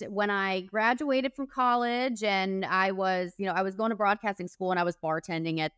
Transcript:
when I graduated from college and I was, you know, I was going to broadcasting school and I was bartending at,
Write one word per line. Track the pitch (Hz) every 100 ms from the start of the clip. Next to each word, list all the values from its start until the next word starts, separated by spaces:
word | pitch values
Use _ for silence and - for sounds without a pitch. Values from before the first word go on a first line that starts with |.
| -
when | 202 208
I | 202 196 185
graduated | 185 214 220 247 294 262 262
from | - 269
college | - 247 240 240 240 254 220
and | 214 196 190 190
I | 190 185 190
was, | 190 190 185 180 -
you | 196
know, |
I | 175
was | 190 190
going | 220
to |
broadcasting | 208 202 214 214 196 180
school | - 185
and | 180
I |
was | 175 170
bartending | 160 160 - 165 165 160
at, | 156